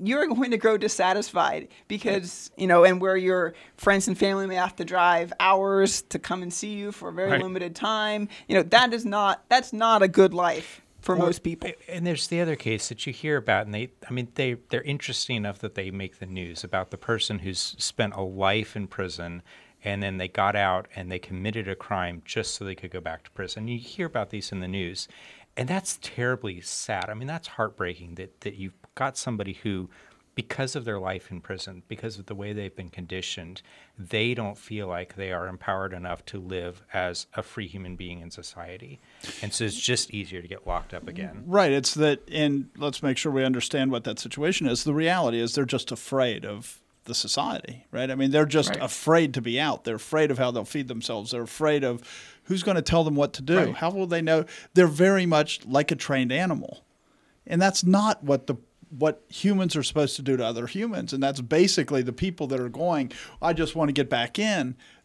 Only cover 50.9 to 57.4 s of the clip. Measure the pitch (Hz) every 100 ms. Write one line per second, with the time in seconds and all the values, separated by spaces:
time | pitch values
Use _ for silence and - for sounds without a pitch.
50.9 | 113 - 113 113 120 117 - 151 147 131
51.9 | 120 - - - - - 185 202 180 -
52.9 | 170 156 143 143 - 131 185 147 - 170
53.9 | 196 180 170 160 160 160 - - 180 175
54.9 | 151 190 196 175 151 151 - 113 135 147
55.9 | 143 - 135 127 139 180 156 - - _
56.9 | _ _ _ _ _